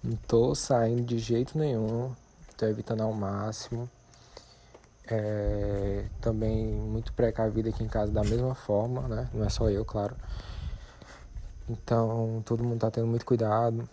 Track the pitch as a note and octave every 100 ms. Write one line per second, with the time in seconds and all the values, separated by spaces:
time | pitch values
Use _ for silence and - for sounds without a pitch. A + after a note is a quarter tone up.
0 | A#2+ A2+ - A#2 B2+ - - B2+ A2+ A#2+
1 | A#2+ A#2 A2 A#2 B2 D#3 D3+ A#2 A2 A#2
2 | C3 B2 - - - - A2 G#2+ - A2
3 | A2 A2 G2 G2+ G#2+ A2 - A#2 A#2+ -
4 | - - - - - - - - - -
5 | - A2+ G#2+ G#2+ G#2 G#2 G#2 G2+ G2+ G2+
6 | G2+ - A#2 A2 A2+ A2+ A2 G#2+ A2 A2
7 | A2+ - A#2+ A2+ A2 A2 A2 - A2 A2
8 | G#2 G#2+ G#2+ A2+ B2+ B2+ - G#2 A#2 B2+
9 | C3 A2 B2 A2+ G#2+ - A2+ G2 - G#2+
10 | G2+ - - - - - - - - -
11 | - - - - - - - A2+ - A#2
12 | A2+ A#2 A2+ A2+ A2 A#2 A#2+ A#2 A2+ A#2
13 | A2+ A#2 - A#2+ A2 G#2+ A#2 A2+ A#2